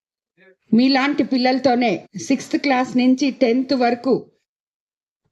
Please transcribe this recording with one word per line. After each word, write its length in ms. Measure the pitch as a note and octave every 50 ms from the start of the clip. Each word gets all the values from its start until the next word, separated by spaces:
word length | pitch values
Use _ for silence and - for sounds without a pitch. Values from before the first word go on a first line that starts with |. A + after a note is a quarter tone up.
| _ _ _ _ _ _ _ _ _ _ _ _ _ - G#3+ A3+
మీలాంటి 440 | B3+ C4 C#4 C4 C4 C#4+ D4 - C4+ - C4+
పిల్లలతోనే 600 | B3 B3 B3+ C4 C4 C4 C4+ A#3+ B3 B3 A3+ F3+ E3 - - - F#3+ -
సిక్స్త్ 320 | - C4+ B3+ - - - D#4 -
క్లాస్ 260 | D4 C4 B3 C4 B3+ A3+ B3+ B3
నుంచి 240 | B3+ B3+ C4 D4 C4+ A3+ -
టెన్త్ 340 | C4 A3+ A#3 C4 C4 C4 C#4+ B3 B3
వరకు 300 | A#3 B3 A#3+ - C4+ A#3 D#3 - - _ _ _ _ _ _ _ _ _ _ _ _ _ _ _ _ _ _ _ _